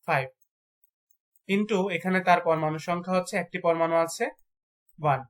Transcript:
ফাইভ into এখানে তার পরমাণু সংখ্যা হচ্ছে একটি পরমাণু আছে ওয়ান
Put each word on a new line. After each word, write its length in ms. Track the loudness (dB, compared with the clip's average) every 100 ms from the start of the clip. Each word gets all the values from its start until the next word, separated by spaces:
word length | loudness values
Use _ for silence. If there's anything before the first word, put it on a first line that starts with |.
| 0
ফাইভ 200 | -2 -2 _ _ _ _ _ _ _ _ _ _ _ -2
into 300 | -2 0 0 0 -2
এখানে 240 | 0 0 4
তার 120 | 4 4
পরমাণু 320 | 0 0 -4 -4
সংখ্যা 280 | -4 0 -2
হচ্ছে 180 | -2 -6
একটি 140 | -6 -2 0
পরমাণু 300 | 2 2 2 0
আছে 200 | -2 -6 -6 _ _ _ _ _ -4
ওয়ান 220 | 0 0